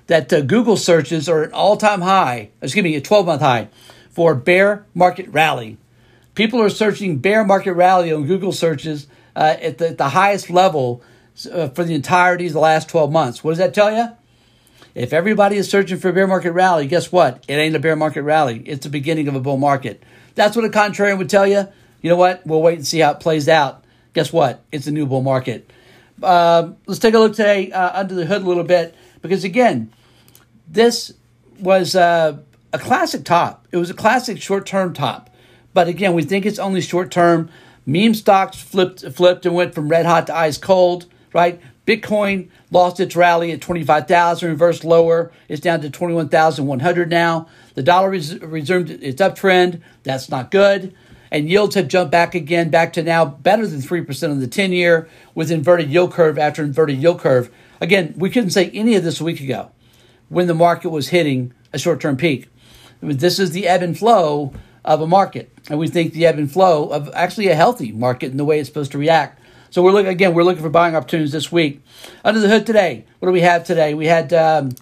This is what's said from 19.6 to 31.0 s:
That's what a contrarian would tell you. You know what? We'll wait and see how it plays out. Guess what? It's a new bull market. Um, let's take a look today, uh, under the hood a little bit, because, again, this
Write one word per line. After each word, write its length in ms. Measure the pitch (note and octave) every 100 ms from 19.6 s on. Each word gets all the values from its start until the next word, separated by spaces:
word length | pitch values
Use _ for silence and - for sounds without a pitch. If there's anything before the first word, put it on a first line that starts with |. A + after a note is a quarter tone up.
| C#3+ C3+ C3 G2+ _ - _
That's 200 | - G#3
what 80 | A3+
a 60 | G#3+
contrarian 480 | G#3 G#3 G3 G3+ G3
would 120 | F3
tell 180 | G3 G3
you. 200 | G3+ G3 _ _ _
You 100 | E3
know 60 | F3
what? 300 | F3+ F3+ D#3+
We'll 140 | D#3
wait 160 | E3 E3+
and 100 | C3+
see 120 | D#3+
how 120 | D3
it 80 | C#3+
plays 300 | E3+ D#3+ C#3+
out. 340 | D#3+ C3+ - _ _ _
Guess 180 | E3 D3
what? 320 | E3 C3+ A2+ -
It's 160 | D3+ D3
a 40 |
new 140 | D3+
bull 160 | C#3 C3
market. 480 | C3+ C3 B2+ G#2+ _ _ _ _ _ -
Um, 560 | F#3+ F3 E3+ E3+ E3+ -
let's 140 | - F#3+
take 160 | A3
a 40 | A3+
look 160 | G#3+
today, 360 | G#3+ G#3 G3+ G3
uh, 280 | F#3+ F3+ F#3
under 140 | G3
the 120 | F#3
hood 180 | D#3+ G3+
a 20 |
little 180 | F#3 F3
bit, 300 | D#3+ F3 E3 _ _ _
because, 200 | E3+ F#3
again, 480 | F#3+ A3+ A#3 C3+ A2 _ _ _ _ _ _ _ -
this 440 | E3 A#3 A#3